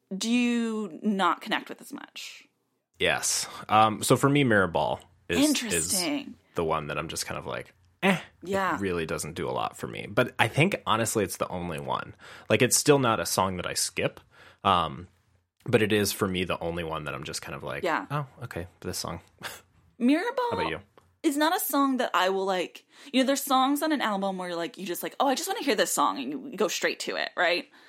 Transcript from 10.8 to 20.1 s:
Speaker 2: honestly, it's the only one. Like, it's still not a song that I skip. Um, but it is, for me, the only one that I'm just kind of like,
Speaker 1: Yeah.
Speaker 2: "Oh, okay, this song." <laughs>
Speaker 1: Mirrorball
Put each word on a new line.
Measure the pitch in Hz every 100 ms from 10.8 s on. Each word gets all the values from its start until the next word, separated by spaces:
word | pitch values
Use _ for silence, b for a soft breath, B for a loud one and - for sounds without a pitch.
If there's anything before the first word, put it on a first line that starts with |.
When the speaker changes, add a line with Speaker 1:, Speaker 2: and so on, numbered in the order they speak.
| -
Speaker 2:
honestly, | 110 113 113
it's | 92 -
the | -
only | 90 87 76
one. | 65 62 - - B B -
Like, | 107
it's | 123 -
still | - 143
not | 123 110
a | 82
song | - 95 90
that | -
I | -
skip. | - - - - _ B B B
Um, | 98 90 80 65 87 _ _ _ _ _ -
but | 113
it | 104
is, | 107 98
for | - 101
me, | 90
the | 90 85
only | 85 87
one | 80 80 73
that |
I'm | 71
just | 71 76
kind | - 69
of |
like, | 69 69
Speaker 1:
Yeah. | 170 143 92
Speaker 2:
"Oh, | 147 139 - 127
okay, | - 85 _
this | 95 87
song." | 80 82 - _ B B
<laughs> | _ _ _ _
Speaker 1:
Mirrorball | 240